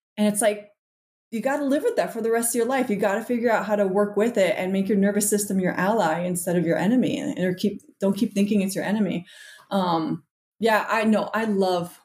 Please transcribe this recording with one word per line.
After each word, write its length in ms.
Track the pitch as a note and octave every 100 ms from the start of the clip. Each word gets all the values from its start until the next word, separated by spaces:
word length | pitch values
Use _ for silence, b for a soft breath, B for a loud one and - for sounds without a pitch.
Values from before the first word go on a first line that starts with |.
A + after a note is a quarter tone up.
| _ -
And 100 | G#3
it's 140 | G#3
like, 280 | A3+ G#3 - _ _ _ _ _ _
you 100 | A3+
gotta 240 | B3+ D4 C#4+
live 180 | D4
with 120 | A#4 -
that 160 | -
for 80 | A#3
the 100 | A3+
rest 200 | A3+ A#3 B3
of 40 |
your 80 | A3+
life. 220 | C4+ C4+
You 60 | G3+
gotta 260 | G#3 G3+ A3+
figure 260 | A#3+ A#3+
out 140 | G#3+ G3
how 100 | G#3
to 80 | G3
work 280 | F#3+ G#3 G#3
with 200 | A#3 A#3
it 180 | F3+ -
and 140 | F#3
make 140 | G3 G3
your 80 | G#3
nervous 300 | G3 G3+ -
system 300 | G#3 G#3 F#3+
your 140 | F#3
ally 460 | - F#3 A3+ E3+ E3
instead 340 | F3+ F3 - F3
of 80 | D#3+
your 120 | E3
enemy, 420 | F#3 B3+ F3 -
and, 180 | C#2+ -
or 140 | F#3 F#3
keep, 260 | G#3 - - -
don't 160 | G3 G3
keep 160 | A3+
thinking 280 | G3 G3+ G#3
it's 140 | F#3+ F#3+
your 100 | -
enemy. 400 | G#3+ F#3 E3+ F3 B B B B
Um, 520 | G3 F3+ E3 D#3 E3 _ _ _ -
yeah, 260 | A3 G#3 -
I 140 | A3 A3
know. 240 | G#3 D#3+
I 100 | G#3+ A3+
love 540 | G3 F#3 F3+ E3+ -